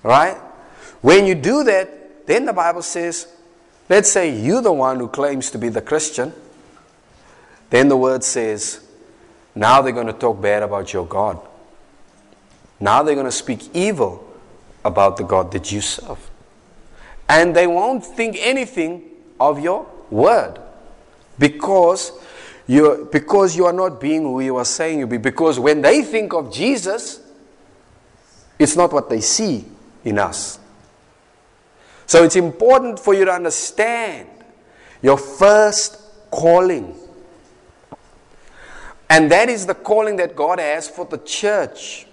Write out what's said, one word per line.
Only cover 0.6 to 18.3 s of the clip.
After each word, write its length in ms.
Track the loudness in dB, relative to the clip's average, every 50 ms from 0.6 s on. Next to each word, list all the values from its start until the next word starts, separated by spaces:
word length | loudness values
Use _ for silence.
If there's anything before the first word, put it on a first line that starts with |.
| -20 -20 -20 -20 -20 -20 -20 _
When 260 | 4 6 6 6 6
you 80 | 4 0
do 280 | 0 0 0 0 2 2
that, 640 | 2 2 0 -2 -4 -12 -20 -20 -20 -20 -20 -2
then 200 | -2 0 0 0
the 60 | -2
Bible 300 | -2 0 0 0 -2 -2
says, 460 | -8 -8 -8 -6 -6 -6 -8 -10 -14 -16 -20 _ _ _ _ _ _ _ _ _ _ _
let's 220 | 4 4 4 4
say 200 | 0 0 0 0
you're 320 | -2 -2 0 0 0 2
the 100 | 2 0
one 260 | 0 2 0 0 0 -4
who 100 | -6 -8
claims 420 | -4 -4 -4 -2 -2 -4 -8 -8
to 60 | -8 -6
be 100 | -6 -4
the 120 | -4 -6
Christian, 520 | -4 -2 -4 -4 -4 -4 -6 -6 -8 -8 -8 -18 -20 -20 _ _ _ _ _ _ _ _ _ _ _ _ _ _ _ _ _ _ _ _ _ _ _ _
then 180 | 2 4 4 4
the 80 | 4
word 280 | 4 2 0 0 -2 -4
says, 560 | -4 -4 -4 -4 -4 -4 -6 -8 -12 -12 -14 -20 _ _ _ -20 _ _ _ _ _ _ _ _ _ _
now 280 | 0 2 4 4 4
they're 100 | 4 2
gonna 200 | -2 -4 -6 -6
talk 280 | -6 -2 -2 -2 -2 0
bad 220 | 0 0 0 0
about 300 | -2 -4 -4 -6 -8 -6
your 140 | -6 -8 -6
God. 320 | -4 -4 -2 -2 -2 -4 -8 -14 -20 -20 -20 -20 _ _ -20 _ _ _ _ -20 _ _ _ _ _ _ _ _ _ _ _ _ _ _ _
Now 220 | 0 2 2 2
they're 120 | 2 2 0
gonna 160 | -2 -2 -6
speak 380 | -6 -8 -8 -8 -10 -10 -10 -8 -4
evil 500 | -2 -2 -2 0 -2 -4 -4 -4 -12 -20 -20 -20 -20 -20 _ -20 -20 _ _ -20 _ -8
about 320 | -4 0 2 2 2 2
the 80 | -2 -4
God 280 | -2 0 0 0 -2
that 180 | -8 -10 -8 -6
you 100 | -8 -6
serve. 500 | -6 -8 -8 -10 -12 -16 -16 -16 -16 -20 -20 _ _ _ _ _ _ _ _ -20 -20 -20 -20 -20 -20 -20 -20 -10 -2 2
And 260 | 4 4 4 4 4
they 120 | 2 2
won't 380 | 2 2 0 -2 -2 -4 -6 -8
think 320 | -12 -6 -6 -6 -6